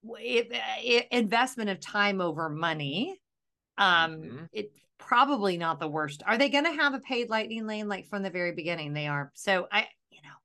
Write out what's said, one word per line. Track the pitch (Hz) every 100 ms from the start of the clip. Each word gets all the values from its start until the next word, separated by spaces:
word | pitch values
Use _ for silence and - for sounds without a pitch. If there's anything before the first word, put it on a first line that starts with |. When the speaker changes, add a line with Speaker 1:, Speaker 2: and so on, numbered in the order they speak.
Speaker 1:
w-, | 220 220
it, | 233 240 233 240 226 220
it, | 240 240 240
investment | 247 214 226 262 254 214
of | 180
time | - 208 202 196
over | 175 156 160
money, | 151 165 156 143 160 320 381 _ _ _ _ _ -
um, | 196 170 165 160
Speaker 2:
Mm-hmm. | 160 139 165
Speaker 1:
it's | - 202 _ _ _
probably | - 240 269 277 202 175
not | 165 156
the | 160
worst. | 156 151 - -
Are | 226
they | 277
gonna | 285 320
have | 302 294
a | 269
paid | - 247 226
Lightning | 220 220 226 214
Lane, | 214 208
like, | 190 -
from | 202
the | 196
very | 175 175
beginning? | 170 165 170 147
They | 147 147
are. | 143 139
So | - - 185 180
I, | 208 226 _ _
you | -
know | - -